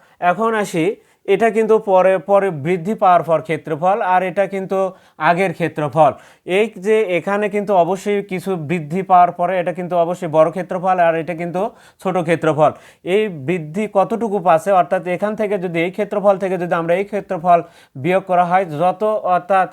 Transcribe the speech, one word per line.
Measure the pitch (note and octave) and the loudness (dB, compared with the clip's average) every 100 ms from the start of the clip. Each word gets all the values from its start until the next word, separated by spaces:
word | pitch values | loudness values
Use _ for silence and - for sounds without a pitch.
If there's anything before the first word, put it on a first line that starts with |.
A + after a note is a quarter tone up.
| _ - | _ -4
এখন | F3 F3 A3+ | -2 0 0
আসি, | A3 G3 F3 E3+ A3+ _ _ | -2 -2 -2 -2 -4 _ _
এটা | - F#3+ A3+ | -2 2 2
কিন্তু | G#3+ A3 A3 | 2 2 2
পরে, | G3+ F#3 F#3 F#3+ | 4 4 4 2
পরে | F#3+ G3 G3 | 2 2 2
বৃদ্ধি | D#3 C#3+ F#3 E3 | -4 -2 -2 -2
পাওয়ার | A3 G3 F3 | 0 4 4
পর | C#3+ D#3+ | 2 -2
ক্ষেত্রফল, | - D#3 - D3+ F3+ G#3+ | 0 -6 -4 -2 0 0
আর | F#3+ F#3 | 0 0
এটা | F#3 F3 F#3+ | 0 -2 -2
কিন্তু | G3 F#3+ F#3+ F#3+ F#3 _ - | -4 -4 -2 -2 -6 _ -2
আগের | D#3 F3 G3 | 0 2 0
ক্ষেত্রফল। | D#3+ D#3+ D#3+ D3 D#3 D3 A2+ - _ | -2 -4 -4 -2 4 4 2 -12 _
এই | - F#3 A3 G#3 | -4 0 -2 -4
যে | F#3+ A3 G3+ F3 | 0 0 2 -2
এখানে | F#3+ G3+ G#3 | -2 -2 -2
কিন্তু | G#3 G3+ | -2 0
অবশ্যই | G3 E3 F#3+ G#3 G3+ | 2 2 0 -2 -4
কিছু | G3 F#3 F#3+ F3+ | -2 -6 -4 -6
বৃদ্ধি | C#3+ F3 C#3+ F3+ | -4 -4 -4 -6
পাওয়ার | F#3+ F3+ F3 | 4 4 4
পরে | E3+ F3 F#3+ | 2 -2 -2
এটা | F3 | -2
কিন্তু | F3 F3 F3+ | -4 -2 0
অবশ্যই | E3 F3+ E3+ | 0 -2 -2
বড় | D#3 D#3+ | 2 2
ক্ষেত্রফল, | F#3 F3 F#3 F#3+ F#3 | 0 -6 -4 -2 2
আর | E3+ | 2
এটা | E3 D3+ | 0 -4
কিন্তু | E3+ F3 E3+ A3+ - - _ | -8 -6 -4 -6 -8 -20 _
ছোট | F#3+ F3+ | -4 -2
ক্ষেত্রফল। | D#3+ E3 D#3 D3 D3 - - _ | 0 0 0 2 2 0 -18 _
এই | E3 G3 G#3+ | -2 0 0
বৃদ্ধি | D#3+ C3 F#3 D3+ E3+ G#3 | -4 -4 -4 -4 -6 -2
কতটুকু | G3+ F#3+ A3+ A3+ G3 | 0 0 -2 -2 -2
পাচ্ছে, | F3+ D#3+ G3 | 2 2 4
অর্থাৎ | F#3+ E3+ F#3 F3 | 2 2 -2 -2
এখান | F3 G#3 G#3+ | -4 -4 -4
থেকে | G#3 G3+ | -4 -4
যদি, | F3+ E3+ | -4 -2
এই | F3 | -4
ক্ষেত্রফল | F#3+ G#3 G3 G3 F#3+ | -4 -4 0 2 2
থেকে | F#3+ F#3 | 0 -4
যদি | F3+ | -2
আমরা | F3 E3 | -2 0
এই | F3 | -2
ক্ষেত্রফল | G3+ G3+ G3 F3+ F3 F3 E3 - _ C#3 | -2 -6 -6 -4 2 2 2 -14 _ -6
বিয়োগ | C#3+ F#3 | -2 0
করা | F#3 F3+ | 0 0
হয়, | F3 F#3 | 2 0
যত, | F#3 D3 F3+ F3+ | 0 -2 -2 0
অর্থাৎ | G#3+ G#3+ F3 F3 F3 G3 F3+ | -2 -2 0 -2 0 0 0